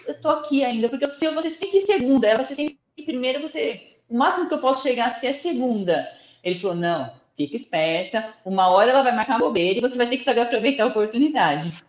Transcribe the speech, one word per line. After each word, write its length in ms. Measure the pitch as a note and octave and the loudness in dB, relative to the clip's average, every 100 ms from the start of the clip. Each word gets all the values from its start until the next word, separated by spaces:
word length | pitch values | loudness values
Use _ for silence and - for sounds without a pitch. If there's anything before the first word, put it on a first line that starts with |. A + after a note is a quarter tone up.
| - | -10
eu 140 | C#4+ | -4
tô 80 | D#4 | -2
aqui 340 | D4+ D4+ C#4 | -2 0 0
ainda? 240 | B3+ A3+ A#3 | 0 0 -2
Porque 160 | C4+ | -2
eu, 60 | C#4+ | -4
se 160 | - D#4+ | -2 -2
eu 80 | |
vou 80 | D4+ | -2
ser 60 | E4 | -6
sempre 320 | D#4+ F#4+ G4 | -6 0 0
segunda, 460 | G4 G4 B3 C4+ G#3+ | 2 0 2 2 4
ela 100 | A3+ | 2
vai 80 | C4 | -2
ser 80 | C#4+ | -6
sempre 240 | D4+ - _ - D4+ | -6 -8 _ -14 -8
primeira, 340 | B3+ B3+ C#4 | -4 -4 -4
você, 420 | D#4 D#4 - - - _ _ | -6 -6 -6 -6 -16 _ _
o 80 | A#3 | 0
máximo 300 | D4+ F4+ E4+ | 2 0 -2
que 60 | |
eu 60 | D4+ | 0
posso 240 | C4 C4+ C#4+ | 0 0 0
chegar 200 | A#3+ A#3+ | 0 -2
a 60 | - | -2
ser 120 | C4+ | -4
é 60 | |
segunda." 720 | C#4 F4 C4 B3+ A3 F3+ D#3 - - - _ | -4 -4 -2 -2 -2 0 0 -2 -12 -20 _
Ele 140 | F3+ F3+ | -6 -4
falou, 200 | F#3+ E3+ | -2 -2
"Não, 340 | E3+ E3 A#2+ - _ - | -2 -2 -4 -12 _ -8
fica 200 | D3 A#3 | -6 -6
esperta, 800 | - E3 D#3+ E3 F#3 A3 A3 - F#3+ | -4 -2 0 0 -2 -4 -6 -12 -4
uma 240 | F#3+ F#3 | 2 4
hora 220 | F#3 A#3 | 6 6
ela 120 | C4+ | 6
vai 100 | B3+ A3 | 4 2
marcar 180 | A3 | 0
uma 140 | A#3+ - | 0 2
bobeira 320 | G#3 F3+ G#3 | 2 0 0
e 20 | |
você 160 | B3 B3+ | -2 0
vai 100 | A#3+ | -2
ter 100 | B3 | 0
que 60 | |
saber 180 | - A#3 | 0 2
aproveitar 420 | A#3+ A#3 A#3 C#4 | 2 0 0 2
a 40 | G#3+ | 0
oportunidade." 840 | G#3+ G#3 A#3 D4+ C#4+ E3+ D3 E3 D#3+ | 2 -2 2 2 2 2 0 -4 -10